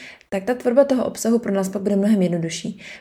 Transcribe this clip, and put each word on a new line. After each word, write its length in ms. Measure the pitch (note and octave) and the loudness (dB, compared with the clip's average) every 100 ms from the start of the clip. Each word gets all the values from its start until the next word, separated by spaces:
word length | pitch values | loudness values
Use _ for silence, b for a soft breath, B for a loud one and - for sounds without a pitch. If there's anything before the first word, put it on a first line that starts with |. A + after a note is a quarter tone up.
| B B _ | B B _
tak 160 | G3 | -6
ta 100 | F#3+ | -2
tvorba 300 | B3 B3 A#3+ | -2 2 4
toho 200 | C#4 B3+ | 4 2
obsahu 340 | - - A3+ A#3 | 0 -2 0 0
pro 140 | A3 | 0
nás 160 | G3 F#3+ | -2 -2
pak 140 | G3 | -2
bude 140 | G3 G3 | 0 2
mnohem 260 | G3+ G#3+ | 4 4
jednodušší, 580 | F3+ E3+ E3 - A#3 - B B | 4 0 -4 -6 -8 -10 B B